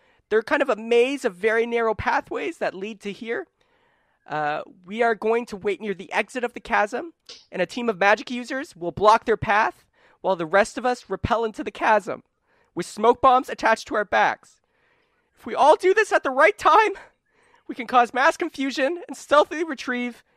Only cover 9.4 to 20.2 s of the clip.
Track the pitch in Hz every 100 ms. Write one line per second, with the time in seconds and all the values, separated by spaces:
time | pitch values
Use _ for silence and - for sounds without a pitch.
9.4 | - 208 220 - _ _ _ _ 180 185
10.4 | 160 196 214 - 240 247 - 190 - 226
11.4 | 226 - 285 - 320 214 180 131 _ _
12.4 | _ _ _ - 175 - 220 254 269 254
13.4 | - 214 - 226 - 240 202 214 180 -
14.4 | _ _ _ _ _ _ _ _ _ _
15.4 | - - 269 415 370 403 415 370 311 262
16.4 | 320 - 370 381 427 392 - _ _ _
17.4 | _ _ - 226 226 247 240 247 294 -
18.4 | 339 - 269 262 262 349 - 269 - 294
19.4 | 294 311 330 262 - 247 247 233